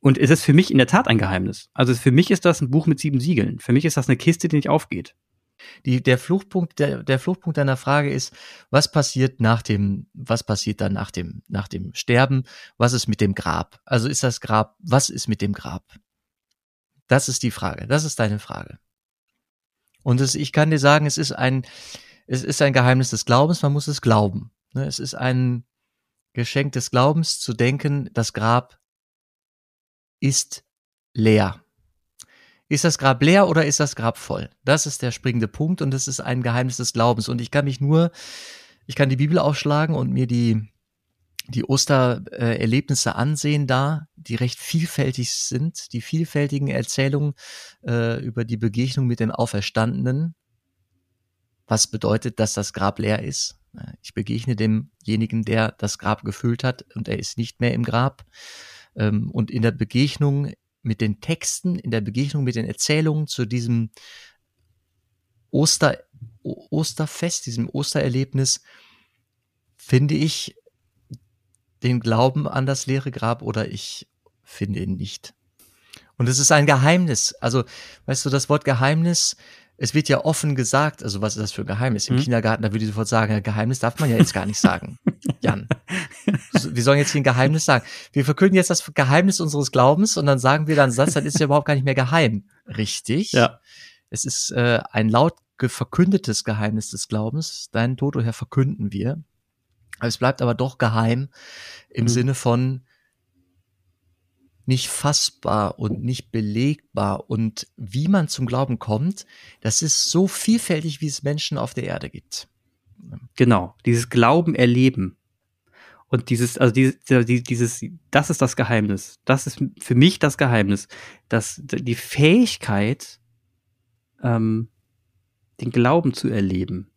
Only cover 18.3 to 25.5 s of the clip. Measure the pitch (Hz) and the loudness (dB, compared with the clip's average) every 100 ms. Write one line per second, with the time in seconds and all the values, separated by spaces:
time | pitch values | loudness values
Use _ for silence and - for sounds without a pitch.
18.3 | 104 - - 50 - _ _ _ _ _ | -2 -6 -12 -12 -18 _ _ _ _ _
19.3 | _ _ _ _ _ _ _ 135 123 135 | _ _ _ _ _ _ _ 0 2 2
20.3 | 151 143 - 156 156 139 151 151 135 135 | -2 -2 0 2 4 6 6 4 -2 -4
21.3 | 127 127 131 127 - - - - _ - | 0 0 0 -4 -16 -20 -20 -20 _ -6
22.3 | 127 - - 139 135 123 127 131 113 - | -6 -4 2 2 4 4 4 2 -2 2
23.3 | 123 151 170 143 143 147 143 - 107 104 | 4 4 2 0 0 -4 -2 2 4 4
24.3 | 95 101 _ _ 131 139 135 131 - 127 | -2 -10 _ _ -6 -6 -6 -10 -4 -2
25.3 | 127 127 | 0 0